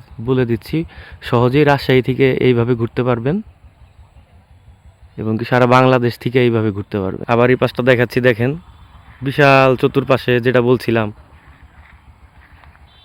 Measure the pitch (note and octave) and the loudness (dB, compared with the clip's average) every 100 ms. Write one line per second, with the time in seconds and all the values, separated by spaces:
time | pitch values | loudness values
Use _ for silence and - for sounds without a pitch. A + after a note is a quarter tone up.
0 | - - A2+ C3 A#2+ A2+ - D#3 E3 - | -18 -12 -4 -2 -2 -4 -4 -8 -8 -14
1 | - - - A#2+ B2 C#3 D3 C#3 - C3 | -20 -16 -2 0 2 2 2 2 2 0
2 | B2 B2+ C3 B2+ B2+ A#2 A#2 A#2+ A#2 - | 0 0 0 2 0 2 0 -2 -4 -4
3 | B2 A#2 B2 G3 - _ - _ - _ | -2 -2 -2 -6 -8 _ -20 _ -20 _
4 | - - _ _ _ _ - - - _ | -20 -20 _ _ _ _ -20 -20 -20 _
5 | - - A2 A2 A#2 B2 B2 B2+ C3 B2+ | -20 -10 -6 -4 0 2 4 4 4 2
6 | A#2+ - B2+ B2+ B2 A2+ A2 G2 G2 G#2 | 0 -4 -4 0 2 0 -2 -4 -6 -6
7 | F#2+ - - A#2 B2 B2+ B2 - B2 A#2+ | -6 -6 -2 2 2 2 0 -2 0 2
8 | A#2+ C3 B2 A2 B2 E3 - - - - | 0 0 0 0 -2 -6 -14 -20 -20 -20
9 | - - C3 C#3 C#3+ C3+ C3 B2 C3+ C#3 | -20 -12 -8 0 4 4 2 2 0 -2
10 | B2+ B2+ - B2 A#2+ B2+ A#2+ B2+ - A#2 | 0 -2 0 0 2 0 2 0 0 -2
11 | G#2+ - - - - - - - - - | -2 -8 -20 -20 -20 -20 -20 -20 -20 -20
12 | _ _ - _ _ - - _ - _ | _ _ -20 _ _ -20 -20 _ -20 _